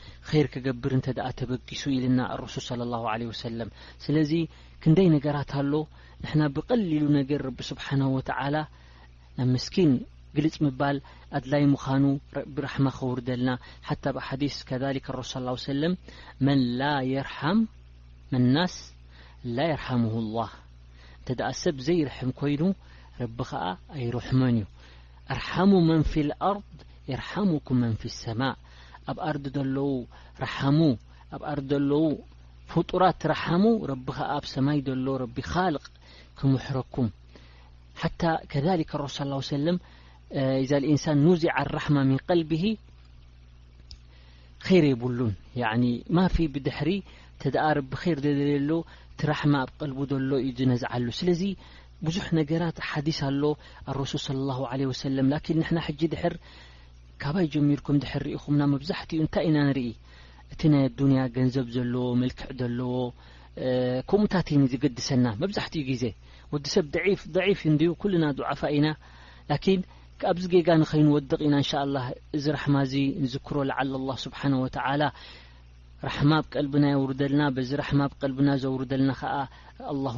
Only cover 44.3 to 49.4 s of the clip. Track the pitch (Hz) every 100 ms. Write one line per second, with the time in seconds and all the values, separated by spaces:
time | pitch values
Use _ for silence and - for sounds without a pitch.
44.3 | - - - - 185 151 120 123 120 120
45.3 | 95 - 123 113 113 123 120 - 170 185
46.3 | - 160 139 131 - 151 196 - - -
47.3 | - 147 127 151 147 131 135 180 147 147
48.3 | 143 143 143 143 165 - - - - 147
49.3 | 147